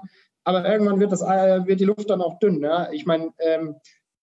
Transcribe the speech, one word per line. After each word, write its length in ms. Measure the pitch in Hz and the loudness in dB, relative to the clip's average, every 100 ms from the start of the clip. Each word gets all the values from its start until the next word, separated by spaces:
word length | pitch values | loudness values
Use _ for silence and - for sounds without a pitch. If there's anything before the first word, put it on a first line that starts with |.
| - - _ _ | -4 -18 _ _
Aber 240 | - 185 175 | -2 -2 0
irgendwann 320 | 214 208 196 | 0 2 2
wird 120 | 202 | 0
das, 100 | 185 | 0
äh, 440 | - 190 190 185 185 | 0 2 4 2 2
wird 140 | 190 | 2
die 60 | 196 | 2
Luft 240 | 208 208 | 0 -2
dann 100 | 185 | -2
auch 200 | 175 170 | -2 0
dünn, 200 | 208 165 | 0 0
ne? 300 | 143 170 165 | 0 -2 -2
Ich 140 | 151 - | -6 -2
mein, 240 | 165 160 - | -2 -2 -4
ähm, 360 | 160 160 160 151 _ _ _ _ | -2 -2 -4 -12 _ _ _ _